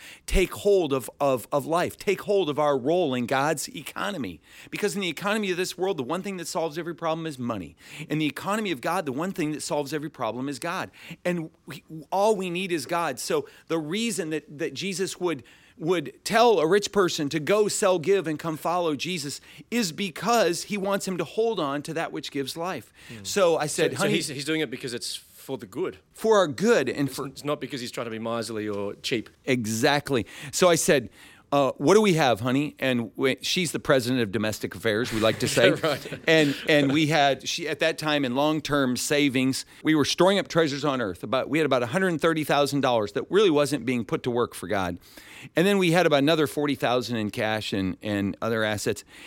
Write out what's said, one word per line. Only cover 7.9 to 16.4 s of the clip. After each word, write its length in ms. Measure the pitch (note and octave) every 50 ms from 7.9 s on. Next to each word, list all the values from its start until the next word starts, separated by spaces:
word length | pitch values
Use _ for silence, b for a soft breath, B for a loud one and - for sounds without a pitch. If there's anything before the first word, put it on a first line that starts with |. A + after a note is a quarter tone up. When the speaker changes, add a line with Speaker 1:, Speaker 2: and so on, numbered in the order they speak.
| B D3 D#3 B
Speaker 1:
In 80 | D#3 D#3
the 60 | D#3 C#3+
economy 440 | - - - F#3 G3+ A3 G#3+ G3
of 100 | E3 B2+
God, 240 | - E3+ E3 F#3+ F3
the 80 | C#3+ A#2+
one 180 | C#3 E3 G3
thing 220 | F#3+ - D#3+ D3+ D3+
that 80 | C3
solves 320 | - - D3+ D3 D3 C3 D3+
every 160 | D3+ C#3+ D#3+
problem 380 | - - B2+ A2 G#2+ B2 C3 C#3+
is 100 | C#3+ A#2
God. 320 | - E3+ F3 F#3 C3 F#2 B B B B E3+ B _
And 260 | F3+ F3 F3 D#3+ E3 - _ _
we, 180 | - C#3 - - _ D#3 D#3+ C#3+ _
all 240 | - F#3+ G3+ A3 A3
we 140 | F#3 F#3+ F3+
need 240 | E3+ F3+ G3 F#3 F3
is 120 | D#3 B2
God. 280 | - E3+ E3+ E3+ D#3 C3 A2+
So 280 | - - F3+ D3+ C#3+ B B B B _
the 100 | D#3+ E3
reason 540 | D#3 D3 F3 A3 A#3 A#3 F#3+ D#3 F3+ D#3
that, 260 | D#3+ D3+ - - D3+ C#3+
that 160 | E3+ C#3+ C3+
Jesus 460 | B2 D#3+ G3 F#3+ D#3+ F#3+ E3+ - -
would, 240 | F3+ F3 D#3+ C3 - B B B B B B -
would 360 | F3 D#3 F#3 F3 D3 C3+ - - _
tell 360 | - F#3+ A3+